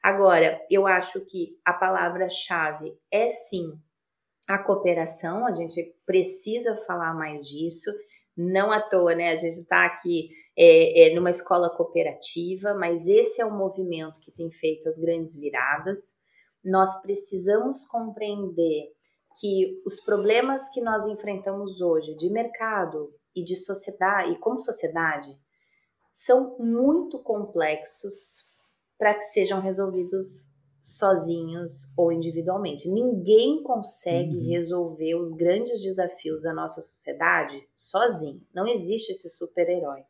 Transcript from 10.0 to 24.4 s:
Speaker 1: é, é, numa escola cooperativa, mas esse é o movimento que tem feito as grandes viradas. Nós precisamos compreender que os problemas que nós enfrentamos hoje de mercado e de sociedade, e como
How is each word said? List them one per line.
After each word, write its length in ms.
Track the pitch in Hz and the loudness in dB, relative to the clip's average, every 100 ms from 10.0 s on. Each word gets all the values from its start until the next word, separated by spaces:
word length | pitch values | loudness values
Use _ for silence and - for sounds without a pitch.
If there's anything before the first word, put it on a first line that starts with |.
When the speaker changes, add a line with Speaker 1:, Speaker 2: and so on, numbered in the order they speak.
| 180 170 156 - _ - | -4 -4 -4 -14 _ 10
Speaker 1:
é, 520 | 170 160 165 165 160 | 12 12 10 10 10
é, 60 | |
numa 140 | 170 180 | 10 2
escola 380 | 175 - 175 175 | 0 2 2 2
cooperativa, 1040 | 165 170 170 160 - - 170 175 185 202 | 0 -2 0 -2 -4 -8 -6 -6 -4 -4
mas 320 | 202 170 170 165 | -2 -2 -2 6
esse 340 | 214 226 - | 6 6 2
é 20 | |
o 80 | 220 | -2
movimento 680 | 208 190 190 185 165 160 156 | -2 -4 -4 -6 -6 -8 -14
que 100 | - | -20
tem 180 | - 165 | -12 -12
feito 360 | - 160 156 160 | -4 -2 -2 -4
as 80 | 160 | -2
grandes 400 | 165 170 160 160 | -2 -2 -4 -8
viradas. 800 | 147 135 131 147 170 196 - - _ _ _ _ | -6 -2 0 -2 -2 -6 -8 -14 _ _ _ _
Nós 380 | 190 190 185 - | 0 4 4 2
precisamos 840 | - 202 - 190 180 208 247 269 | -4 -6 -4 -4 2 2 2 -6
compreender 1080 | - 233 226 208 214 208 190 165 165 151 151 _ _ _ _ - | -6 -6 -8 -8 -8 -6 -6 0 0 0 -6 _ _ _ _ -8
que 420 | 202 190 185 - | -4 0 0 -2
os 140 | 202 - | -8 -6
problemas 680 | - 202 196 226 262 269 - | -2 0 2 2 2 -2 -6
que 100 | 262 | -6
nós 260 | 233 220 202 | -2 -2 -4
enfrentamos 760 | 202 208 190 196 196 202 180 | -6 -8 -6 -6 -8 -8 -4
hoje 340 | 175 160 156 - | 0 0 -2 -6
de 140 | 175 | -4
mercado 840 | 214 233 - 220 214 170 156 147 _ _ | -2 -4 -4 -4 -2 -4 -6 -10 _ _
e 80 | - | -10
de 140 | 175 180 | -6 -6
sociedade, 760 | - 196 - 196 185 202 175 | -6 -8 -8 -2 0 2 0
e 60 | |
como 200 | 170 | -2